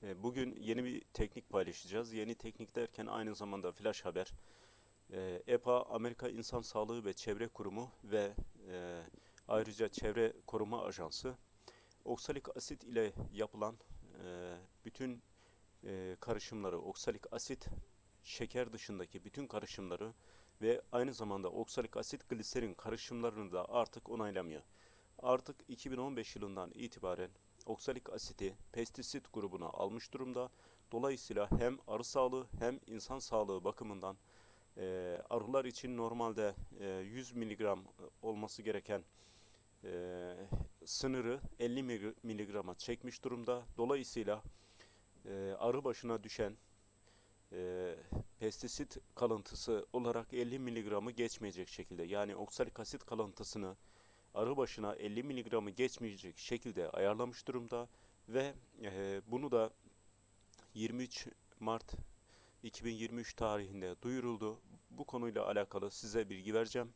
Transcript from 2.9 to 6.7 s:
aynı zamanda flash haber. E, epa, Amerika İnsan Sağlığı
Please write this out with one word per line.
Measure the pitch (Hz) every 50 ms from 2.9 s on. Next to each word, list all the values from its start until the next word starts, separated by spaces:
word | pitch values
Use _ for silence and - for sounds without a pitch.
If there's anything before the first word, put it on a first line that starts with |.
| - - 117
aynı | - 101 110 110 110 107
zamanda | 101 104 101 101 98 92 90
flash | 87 - 101 110 104 - -
haber. | 95 85 90 92 - - - - - - - - - - - - - - - - -
E, | 95 92 95 95 90 90 - -
epa, | 123 117 - 123 123 123 127
Amerika | - 113 113 110 120 120 - - 123
İnsan | 110 113 113 - - 123
Sağlığı | 113 -